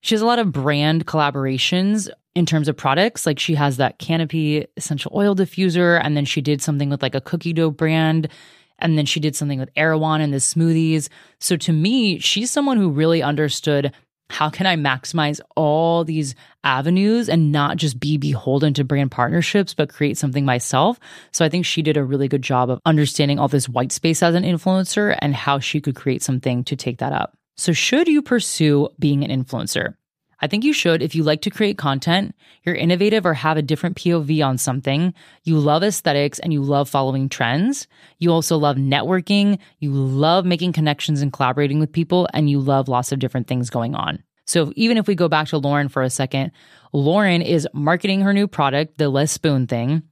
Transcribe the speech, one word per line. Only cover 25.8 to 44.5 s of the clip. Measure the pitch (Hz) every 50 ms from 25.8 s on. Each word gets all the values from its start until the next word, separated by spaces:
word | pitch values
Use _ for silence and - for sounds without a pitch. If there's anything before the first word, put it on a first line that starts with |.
could | 143 - 127
create | - - 139 127 -
something | - - 135 123 - 139 123 123 123
to | - -
take | 131 - - 120 120
that | - 131
up. | 143 - - - _ _ _ _ _ -
So | - - 165
should | - - - - 277 349 339
you | 302 294
pursue | 294 - 247 240 190 - - - 160 151 147 143 147 - _ _
being | - 151 143 139 139
an | - 131 131 127
influencer? | - - 120 - - - - - - 107 _ _ _ _ _ _ _ _ _
I | - 147
think | - 208 233
you | 294
should | 302 294 - 175 165 165
if | 165 160 -
you | 165 156
like | 151 151 156
to | - 208
create | - - 214 202 202 -
content, | - 147 135 135 - - 170 185 202 - - _ _ _ _ _ _
you're | - 175
innovative | - - 170 180 175 196 208 208 220 185
or | 180 160
have | 127 120 156 160 156
a |
different | 156 135 156 143 - 175 185 -
P | - 180 170
O | 170
V | 151 139 156 156
on | 151 135 131 123
something, | - - 127 127 127 139 135 147 170 185 170 _ - - - _ _
you | 165 160 156
love | 143 147 147 156 180
aesthetics | 208 196 - - 170 147 143 143 143 - -
and | - 175 160
you | 147
love | 139 139 143 139 143 135
following | - 143 135 131 131 135 135 135
trends, | - - 131 117 123 147 185 240 277 - - _ _ _ - - _ _
you | 165 170
also | 170 165 156 - 170 156
love | 147 147 139 135
networking, | 135 135 135 139 - - 185 185 175 - 202 202 202 202 202 190 - - _ _
you | - 147
love | 139 139 135 135 131 135 147 156 170 185 185
making | 180 180 160 180 180
connections | 165 - 156 151 147 - - - 156 143
and | 143 143 131
collaborating | - 139 123 127 139 147 139 139 151
with | 156 151
people, | - - 165 160 180 180 180 - -
and | - 156 147
you | 143 143
love | 135 139 139 135 131 131
lots | 131 123 123 -
of | 139 135
different | 135 127 - 131 120 -
things | 127 123 123 117
going | - 123 117 117 -
on. | - - - 165 - - _ _ _ _
So | -